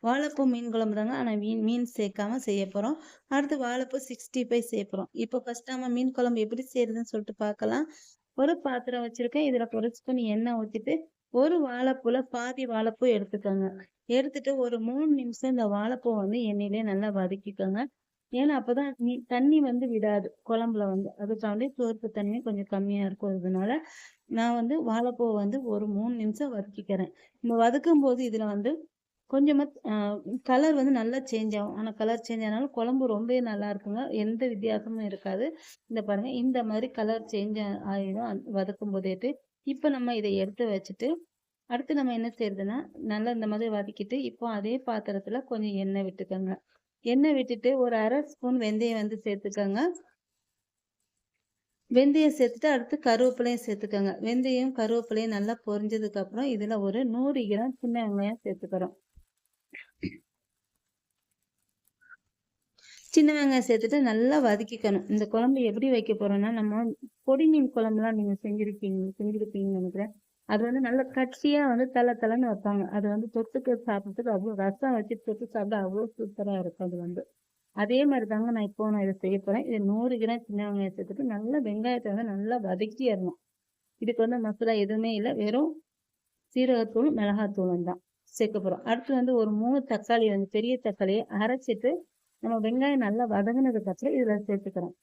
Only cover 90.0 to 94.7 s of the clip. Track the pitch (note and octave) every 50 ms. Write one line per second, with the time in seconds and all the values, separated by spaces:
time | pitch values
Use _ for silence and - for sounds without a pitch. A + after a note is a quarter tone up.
90 | G#3 - A#3 A#3 A3+ G#3+ G3+ G3 G3 F#3+ - G#3+ A3 A#3+ B3+ B3 - A3 G3 _
91 | G3+ F#3+ G3 A3 - - A3+ G3 G#3+ A#3 B3+ C4 C4 - A3+ G3+ - B3+ D#4+ F4
92 | - _ _ _ _ _ _ _ - A3+ A#3 A3+ G#3+ A3 A#3+ B3+ C4 C#4+ C#4+ C4
93 | A#3 G3+ G3+ A3+ B3 A3+ G#3 G3 G3+ G#3+ A#3 C4 C4+ C4 A3+ G#3+ G#3+ G3+ F3+ -
94 | - C#4 - C4+ B3 A3 G#3 G#3 G#3 - G#3 G3 G3 G3